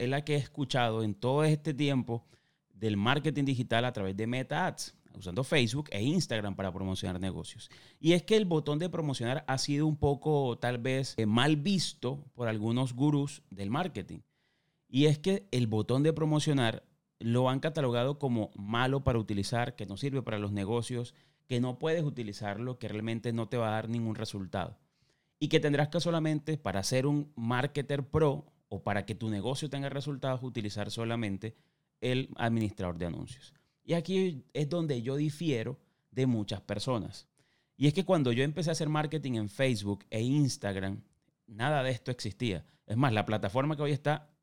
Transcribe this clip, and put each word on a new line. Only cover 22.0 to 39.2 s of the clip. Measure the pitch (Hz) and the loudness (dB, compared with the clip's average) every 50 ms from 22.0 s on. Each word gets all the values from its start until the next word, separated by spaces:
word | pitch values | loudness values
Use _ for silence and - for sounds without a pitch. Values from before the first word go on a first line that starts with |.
| 156 | 0
utilizarlo, | 147 135 127 117 104 101 - 107 101 101 107 120 127 123 - | -2 -2 -4 -6 -8 -6 -6 -4 -4 -4 -4 -4 -6 -6 -6
que | 113 104 | -6 -6
realmente | 101 107 107 117 113 113 101 120 113 | -4 -4 -2 -2 -2 -2 -2 -2 -2
no | 113 113 104 | -2 -2 -2
te | - | -2
va | 120 113 110 | 0 0 0
a | 107 | 0
dar | 110 110 110 | -2 -2 -2
ningún | 117 117 113 110 107 | -2 -2 -2 -2 -2
resultado. | 101 110 - - 101 95 87 - 98 85 82 - - _ _ _ _ _ _ _ _ _ _ _ - | -4 -4 -6 -6 -6 -6 -4 -4 -4 -4 -4 -8 -14 _ _ _ _ _ _ _ _ _ _ _ -4
Y | 151 147 | -2 2
que | 151 160 | 2 4
tendrás | 156 147 143 139 151 147 | 4 4 2 2 2 2
que | - 170 | 0 0
solamente, | - 175 170 165 160 156 156 151 147 - 156 151 | 0 2 2 2 2 2 0 0 0 -2 -4 -4
para | - 98 92 98 98 | -2 -2 -2 0 0
ser | - 127 131 131 | 0 2 2 2
un | 147 147 147 147 151 - | 2 2 2 0 -2 -6
marketer | - 117 117 123 127 135 139 - 147 139 - 143 139 139 - | -6 -2 0 0 0 0 -2 -2 -4 -4 -2 -2 -4 -2 0
pro | - 156 160 143 135 147 - - _ _ _ - | 2 4 4 4 2 0 -4 -12 _ _ _ -10
o | 104 95 - | -8 -6 -2
para | 107 101 101 98 | 0 0 0 -2
que | - 107 | -4 -6
tu | - 113 110 | -4 -2 -2
negocio | 107 101 98 120 143 - 156 143 | -2 -2 -2 -2 -2 -2 -4 -6
tenga | 135 139 139 139 | -6 -6 -6 -4
resultados, | 139 139 135 147 143 127 - 135 131 127 131 | -4 -6 -4 -4 -6 -4 -2 -2 -2 -2 -4
utilizar | 131 117 123 104 104 - 107 101 107 | -6 -4 -4 -4 -4 -4 -4 -6 -4
solamente | - 117 113 117 117 117 113 101 98 92 - 110 - _ _ _ _ _ _ _ _ - | -4 -4 -4 -2 -2 -2 -2 -2 -4 -4 -6 -8 -12 _ _ _ _ _ _ _ _ -6
el | - 127 127 131 131 - - | -2 0 0 0 -2 -4 -4
administrador | - 120 117 117 113 110 101 - - 95 90 85 82 | -2 0 2 2 2 0 0 -2 -4 -4 -4 -4 -4
de | 87 | -4
anuncios. | 85 80 82 82 - - - - - _ _ _ _ _ _ _ | -4 -4 -6 -8 -10 -12 -16 -20 -20 _ _ _ _ _ _ _
Y | - 160 | -2 -2
aquí | 170 160 175 190 190 190 180 160 123 - _ - | -2 0 0 0 0 0 0 -2 -4 -10 _ -4
es | 131 151 143 | -4 -2 0
donde | 175 175 160 156 139 120 | 0 -2 0 0 -2 -2
yo | 113 127 135 | -2 -2 -2
difiero | 147 151 156 147 - 175 160 131 113 110 120 127 - _ _ _ _ _ _ | 0 0 -2 -2 -2 -2 0 0 0 -2 -4 -6 -10 _ _ _ _ _ _
de | - 131 131 | -2 0 2
muchas | 127 120 107 104 - 110 95 | 2 2 2 0 -2 -4 -6
personas. | - - 101 104 - 131 127 110 85 - - - - _ _ _ _ _ _ _ _ _ _ | -6 -4 -4 -4 -2 -2 -2 -2 -2 -6 -10 -14 -18 _ _ _ _ _ _ _ _ _ _
Y | - 131 | 2 2
es | 147 147 | 2 4
que | 190 190 | 2 2
cuando | - 190 165 135 123 117 | 2 4 4 4 4 4
yo | 120 135 | 2 2
empecé | 151 151 180 165 165 | 0 0 -2 -2 -2
a | 160 | 0
hacer | 147 165 151 | 0 0 0
marketing | 151 151 151 151 151 156 | 0 0 0 -2 -2 -4